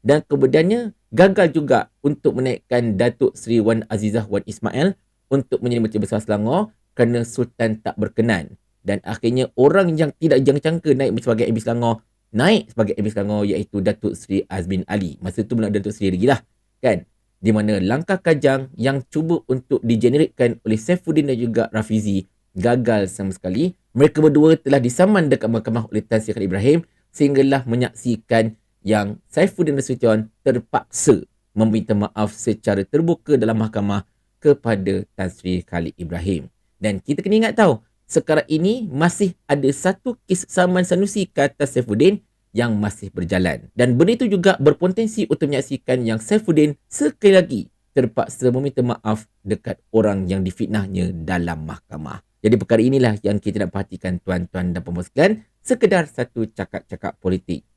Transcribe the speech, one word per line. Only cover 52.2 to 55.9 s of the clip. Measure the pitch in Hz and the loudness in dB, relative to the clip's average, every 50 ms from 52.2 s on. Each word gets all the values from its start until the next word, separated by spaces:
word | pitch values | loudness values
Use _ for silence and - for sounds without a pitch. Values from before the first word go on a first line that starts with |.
| _ _ _ _ - | _ _ _ _ 2
Jadi | 107 117 104 | 2 2 2
perkara | 104 - 117 110 110 | 2 2 2 4 4
inilah | 127 135 135 127 117 104 104 - | 2 2 2 2 2 0 -2 -2
yang | 101 104 101 | -2 -2 0
kita | _ 107 - 104 101 | _ -4 -4 -4 -4
nak | 90 | -4
perhatikan, | - 98 101 _ 95 - - 92 90 87 | -4 -6 -8 _ -10 -8 -6 -6 -6 -4
tuan-tuan | _ 95 90 90 87 - - 92 87 90 85 | _ -4 -4 -4 -4 -6 -6 -6 -4 -4 -4
dan | 90 - | -6 -8
puan-puan | - 87 87 87 - | -8 -8 -8 -8 -6
sekalian, | _ 131 165 202 220 214 - _ _ _ _ | _ 2 2 2 2 -2 -8 _ _ _ _
sekedar | - 254 - 233 190 | -4 0 0 2 2